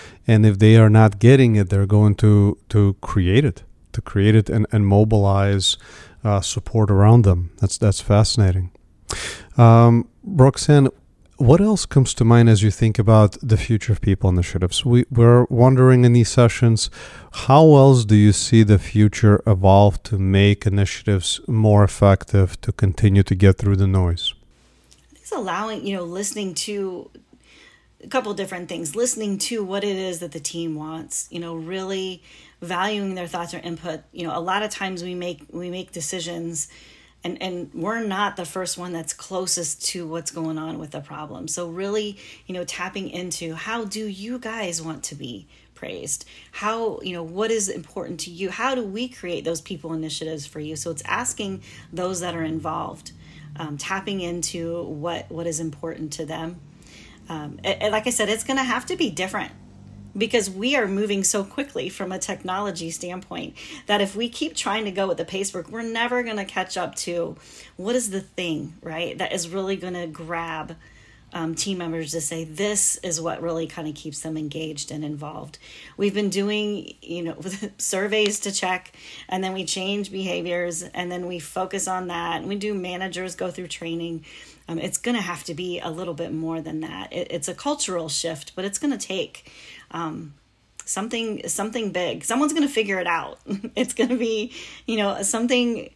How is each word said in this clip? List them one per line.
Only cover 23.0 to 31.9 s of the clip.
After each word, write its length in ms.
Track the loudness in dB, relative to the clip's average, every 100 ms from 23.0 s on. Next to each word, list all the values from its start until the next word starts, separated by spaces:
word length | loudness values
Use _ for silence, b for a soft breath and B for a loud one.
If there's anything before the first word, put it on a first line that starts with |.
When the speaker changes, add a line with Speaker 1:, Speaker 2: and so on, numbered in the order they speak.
| 4 6
Speaker 1:
to 120 | 4
get 220 | 6 6 6
through 200 | 2 2
the 100 | 2
noise? 460 | 2 2 0 -4 -8 _ b b b b _ _
Speaker 2:
It's 160 | _ -10
allowing, 540 | -6 -4 -4 -6 -8
you 100 | -6
know, 80 | -6
listening 500 | -8 -8 -8 -6 -8
to 540 | -6 -6 -6 -6 -10 -16 _ _ _ b b b b b _
a 40 | -6
couple 260 | -4 -4
different 360 | -8 -8 -10 -12
things, 260 | -10 -8
listening 420 | -4 -4 -4 -6 -6
to 240 | -6 -6
what 200 | -6 -6
it 140 | -4 -6
is 220 | -8 -10
that 140 | -12
the 60 | -12
team 360 | -10 -8 -8
wants, 520 | -8 -10 -14 -12 -12 -10
you 80 | -12
know, 160 | -12
really 640 | -12 -10 -10 -8